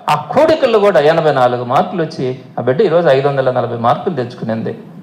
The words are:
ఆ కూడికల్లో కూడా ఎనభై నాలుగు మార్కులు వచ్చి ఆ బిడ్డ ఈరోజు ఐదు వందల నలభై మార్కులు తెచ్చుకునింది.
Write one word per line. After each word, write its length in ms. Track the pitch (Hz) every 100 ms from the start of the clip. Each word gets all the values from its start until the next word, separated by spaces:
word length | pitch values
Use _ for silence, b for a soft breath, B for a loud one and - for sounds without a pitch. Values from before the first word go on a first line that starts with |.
| -
ఆ 60 | 151
కూడికల్లో 640 | - 269 320 311 254 220
కూడా 200 | 202 170
ఎనభై 340 | 151 165 156
నాలుగు 300 | 135 127 123
మార్కులు 400 | 123 147 190 175
వచ్చి 360 | 156 - 127 131 - -
ఆ 20 |
బిడ్డ 200 | 120 147
ఈరోజు 260 | 185 170 160
ఐదు 200 | 135 143
వందల 240 | 135 127
నలభై 260 | 123 117 117
మార్కులు 380 | 120 - 196 135
తెచ్చుకునింది. 640 | 117 - 113 113 110 - - -